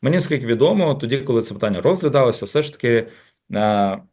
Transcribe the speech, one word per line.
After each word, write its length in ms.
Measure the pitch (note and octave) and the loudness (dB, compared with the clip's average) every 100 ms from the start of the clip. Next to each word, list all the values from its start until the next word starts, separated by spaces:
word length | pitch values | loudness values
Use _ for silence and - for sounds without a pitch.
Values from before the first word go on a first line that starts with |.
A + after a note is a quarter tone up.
мені, 180 | C3 F3 | 0 0
скільки 260 | D3 C#3 A#2 | 0 -2 -2
відомо, 480 | A#2 D#3 G#3 D#3+ | 2 2 4 0
тоді, 240 | C3+ A#2 C3+ | -2 -2 -4
коли 240 | C3+ A#2 | 0 -2
це 120 | A2 | -2
питання 260 | G2+ G#2+ F2+ | -4 -4 0
розглядалося, 640 | C#3+ F#3 D3+ C#3 B2 - | 0 0 0 2 2 0
все 180 | G2 D3 | -2 -2
ж 100 | D3 | -2
таки, 340 | - A#2+ A2+ A2+ - _ _ _ | -4 0 0 -2 -12 _ _ _
е, 440 | G2+ G#2+ G#2 G2 G2 - | -2 0 2 0 -2 -12